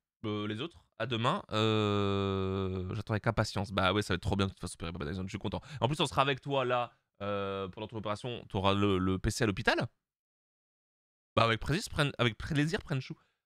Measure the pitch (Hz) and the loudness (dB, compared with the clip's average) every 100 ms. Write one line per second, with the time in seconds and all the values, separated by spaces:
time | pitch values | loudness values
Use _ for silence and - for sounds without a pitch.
0 | _ _ 110 104 104 110 165 - _ - | _ _ -6 -4 -4 -4 -8 -12 _ -8
1 | 123 113 120 - - 107 110 107 104 101 | -4 0 0 0 -2 2 4 4 4 2
2 | 101 98 98 95 95 95 95 92 92 107 | 2 2 2 0 0 -2 -2 -4 -4 -6
3 | - 104 120 110 107 98 - 95 92 104 | -2 -2 0 0 0 -2 -2 2 4 4
4 | - 90 - 98 95 - 90 - 85 90 | 2 -2 0 2 0 -2 -12 -10 -10 -6
5 | 73 95 95 98 104 - - 147 117 156 | -6 -6 -6 -6 -6 -6 -8 -2 0 0
6 | 151 - 135 131 143 135 123 123 120 - | 0 2 2 0 -2 0 2 0 -2 -8
7 | _ - 101 101 98 98 95 101 107 113 | _ -8 -4 -2 -2 -4 -6 -8 -8 -6
8 | 104 104 123 117 - 101 98 98 101 92 | -4 -4 -6 -8 -4 0 4 6 6 4
9 | 92 92 110 - 113 95 - 330 113 _ | 4 2 0 2 2 2 2 2 0 _
10 | _ _ _ _ _ _ _ _ _ _ | _ _ _ _ _ _ _ _ _ _
11 | _ _ _ - 113 113 - 165 - - | _ _ _ 2 2 2 -2 -4 -2 -2
12 | 143 - 120 104 - 143 151 208 - 135 | -2 0 -2 -2 -4 -2 0 -2 -2 -6
13 | - 160 _ _ | -6 -12 _ _